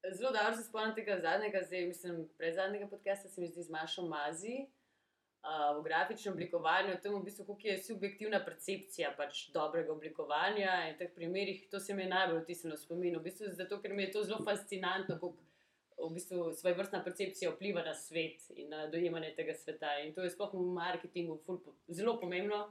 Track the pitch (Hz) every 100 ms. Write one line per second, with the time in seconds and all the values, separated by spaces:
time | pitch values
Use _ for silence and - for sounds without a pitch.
0 | 185 190 254 220 208 226 - 220 220 214
1 | 208 190 165 190 214 190 180 180 175 175
2 | 180 170 160 _ 165 170 190 208 202 202
3 | 196 196 196 - 170 170 156 160 160 -
4 | 175 151 147 160 208 254 277 _ _ _
5 | _ _ _ _ 151 156 147 151 156 160
6 | 185 - 208 170 175 170 160 180 196 180
7 | 202 202 185 202 196 202 214 190 - 208
8 | 196 202 214 202 185 - - 190 - -
9 | 147 - 143 - - 170 - 165 160 156
10 | 156 160 147 151 185 214 196 180 160 156
11 | 175 - 165 185 190 190 - 196 196 196
12 | 185 185 185 165 165 175 165 151 - 170
13 | 180 165 165 190 208 175 185 202 196 202
14 | 190 208 202 214 208 202 - 190 180 190
15 | 185 165 175 - - _ _ _ _ -
16 | 165 165 - 180 165 156 185 175 196 190
17 | 180 175 190 - 175 156 202 170 156 156
18 | - 160 160 - - 143 143 156 156 165
19 | 175 165 156 151 156 160 - 151 151 143
20 | 151 156 180 175 208 190 180 180 175 180
21 | - 180 170 156 - 180 - - - 170
22 | 220 226 180 180 202 208 208